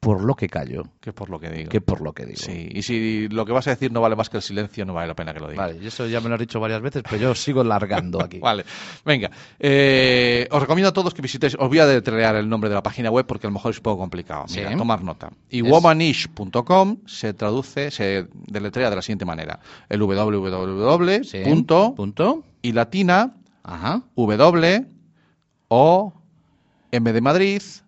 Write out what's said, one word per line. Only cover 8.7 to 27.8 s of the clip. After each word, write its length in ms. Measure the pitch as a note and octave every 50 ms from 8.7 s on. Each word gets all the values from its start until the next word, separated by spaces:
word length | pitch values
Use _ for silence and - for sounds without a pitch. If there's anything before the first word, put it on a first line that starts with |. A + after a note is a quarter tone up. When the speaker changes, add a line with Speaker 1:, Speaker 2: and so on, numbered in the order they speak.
| - - - - - - _
Speaker 2:
venga. 240 | - D3+ C3 G2+ - - - - - - _
Eh, 880 | - C#3+ C#3 C#3 C#3 C#3 C3+ C3 C3 B2+ B2 B2 B2 B2 A#2+ A#2+ B2 -
os 100 | - D3
recomiendo 300 | C#3 B2 D#3 F3 F#3+ G3
a 20 | F3+
todos 220 | G3 F#3 F3 -
que 80 | - C#3
visitéis, 340 | C3 - C#3 D#3 C#3 A#2+ -
os 100 | C3+ B2+
voy 100 | C3 D#3+
a 80 | D#3
deletrear 500 | C#3+ C3+ B2 G#2+ - A2+ A2 A2+ A2+ A2
el 100 | G#2+ G#2+ G#2+
nombre 180 | A2+ A2 G#2+ G#2+
de 60 | G#2
la 80 | G2+ G2
página 280 | A2 G#2 - A#2+ A2+
web 140 | A2 B2 C3
porque 200 | B2+ B2+ G#2 -
a 40 | G#2+
lo 40 | G2+
mejor 160 | F#2+ - A#2+
es 80 | A2 -
un 40 | -
poco 140 | A2+ G#2+ F#2 F#2
complicado. 420 | F2+ F2 F2+ F2 - E2 D3 C3 -
Speaker 1:
Sí. 100 | E2+ G2
Speaker 2:
Mira, 180 | G2+ G2+ -
tomad 240 | F2+ - A#2 A2+ G2+
nota. 300 | F2+ F#2 D#2 - - - - _ _ _
Speaker 1:
Es 140 | - B2 A#2+
Speaker 2:
womanish 640 | A#2 C#3 E3 E3+ E3+ D#3+ D#3 E3 D#3+ C3+ - - -
punto 360 | - - G#2 F#2+ - A#2+ A#2+
com 340 | A#2 F3+ F#3+ F#3+ G3 G#3+ G3+ -
se 260 | - - - - A2 G2+
traduce, 580 | - - G#2 G#2+ B2+ C#3 - - - C#3+ C#3+
se 360 | - - G#2+ G2 G2 G2 F#2 - -
deletrea 560 | - - - G2+ G#2 G2+ G#2 F#2 B2 C3 A#2
de 60 | G2+
la 60 | F#2+ F#2
siguiente 220 | - A2 F#2+ G2+
manera. 360 | F2+ E2 E2 D#2+ D#2 D#2 - _ - - - - _
El 120 | - G#2
W 160 | G#2+ G2+ G2
W 340 | G2 G#2+ G#2+ G#2+ G2+ F#2+ F#2+
W 720 | F#2 F#2 F#2+ F#2 F#2+ F#2+ G#2 B2 D3+ F3 F3 F3 F#3+ G#3+ C#4
Speaker 1:
Sí. 140 | - - G2 F#2+
Speaker 2:
punto 500 | C3 D3+ E3 - - D#3+ E3+ G3 A3+ C4+
Speaker 1:
Punto. 480 | B3+ G2+ G2 G#2 - D#3 G3+ C#4+ E4 D4+ _ _ _ _
Speaker 2:
y 100 | A#2+ A2+
latina, 640 | A#2 A#2 A2+ - F#3 G3 F3+ F3 F#3 A3 B3+ A#3+ - _ _ _ _ _
Speaker 1:
Ajá. 400 | - F2 E2 E2 A2 D#3+ A3+ B3+ _ _
Speaker 2:
W, 680 | - A#2+ G#2+ G#2+ G#2+ C#3 E3 F3 E3+ D#3+ E3+ F#3 G#3+ C4+ C4+ - - _ _ _ _ _ _ _ _ _ _ _ _ _ _
O, 440 | A2+ A#2+ C#3 D#3 F3 F#3 G#3 G3+ - - _ _ _ _ _ _ _ _ _ _ _ _ _ _
M 220 | - B2 A#2 A#2 A2
de 80 | A2+
Madrid 420 | A#2 C3+ D3+ F3+ G3 G3 G3 G3+ - - - -